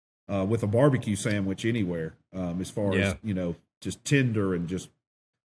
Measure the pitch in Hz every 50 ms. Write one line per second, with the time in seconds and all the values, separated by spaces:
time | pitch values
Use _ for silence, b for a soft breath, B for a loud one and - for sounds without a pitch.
0 | _ _ _ _ _ - 101 98 95 101 113 110 - 104 104 117 139 147 131 -
1 | - 110 104 95 - 120 104 104 98 95 95 - - 113 120 117 101 87 87 82
2 | 80 80 - _ _ _ - 92 92 87 85 92 92 - - 113 104 101 95 98
3 | 98 98 90 - - 110 98 92 90 87 85 - _ _ _ _ - 98 92 -
4 | - - 147 139 131 123 110 107 98 95 92 87 87 80 92 87 - - _ _
5 | _ _ _ _ _ _ _ _ _ _ _